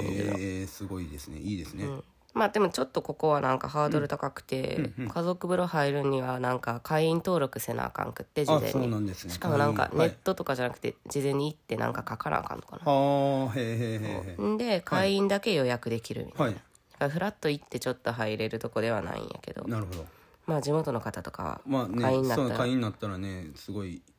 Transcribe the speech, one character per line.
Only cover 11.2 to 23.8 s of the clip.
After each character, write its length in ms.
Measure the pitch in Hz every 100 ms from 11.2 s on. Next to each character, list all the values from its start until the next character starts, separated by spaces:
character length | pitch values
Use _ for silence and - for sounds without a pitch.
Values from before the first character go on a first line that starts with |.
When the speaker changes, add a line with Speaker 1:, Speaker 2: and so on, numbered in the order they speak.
Speaker 1:
前 120 | 139 139
に 160 | 151
行 40 | 151
っ 40 |
て 180 | - 107
な 100 | 113
ん 60 |
か 100 | 113 -
書 80 | 110
か 140 | 151
な 80 | -
あ 40 |
か 120 | - -
ん 20 |
の 60 |
か 140 | - -
な。 40 | 147
Speaker 2:
あ 20 |
ー、 600 | 139 139 143 139 135 131
へ 20 |
ー、 20 |
へ 40 | 131
ー、 20 |
へ 640 | 113 113 117 110 107 101 95
ー、 60 |
へ 40 | 90
ー。 60 |
Speaker 1:
う 120 | 208 214
ん。 20 |
で、 120 | 240
Speaker 2:
は 60 | 185
い。 40 |
Speaker 1:
会 320 | - 185 196
員 140 | 196 196
だ 120 | 202
け 120 | 220
予 100 | 165
約 280 | 127 120 117
で 100 | 117
き 100 | - -
る 100 | -
み 60 |
た 60 | -
い 20 |
な。 60 | 127
Speaker 2:
は 60 |
い。 20 |
Speaker 1:
だ 60 | 95
か 40 | - _ _ - 143
ら 40 |
フ 100 | 165
ラ 120 | 202
ッ 40 | -
と 160 | 156
行 120 | 147
っ 40 | -
て 100 | 127
ち 100 | 131
ょ 40 |
っ 40 | 123
と 160 | -
入 240 | 117 110 107
れ 140 | 110
る 80 | 113
と 140 | 120
こ 100 | 113
で 80 | 113
は 140 | 107
な 120 | - 53
い 60 |
ん 20 | 53
や 140 | -
け 100 | -
ど。 140 | - -
Speaker 2:
な 120 | 110
る 60 | 92
ほ 80 |
ど。 120 | 87 78 - - _ -
Speaker 1:
ま 100 | -
あ、 60 |
地 100 | 135
元 200 | 156 156
の 80 | 117
方 220 | 110 -
と 80 | -
か、 320 | - 85 -
Speaker 2:
ま 180 | 269 135
あ 60 | 120
ね、 140 | 120
Speaker 1:
会 140 | 131 131
員 80 |
に 40 | 131
な 60 |
っ 40 | 123
た 60 |
ら。 60 | 123
Speaker 2:
そ 60 | 113
う、 20 |
会 120 | 123
員 60 | 127
に 40 |
な 80 | 110
っ 40 |
た 140 | - 104
ら 120 | 92
ね、 320 | 98 92 80 73
す 160 | -
ご 140 | 101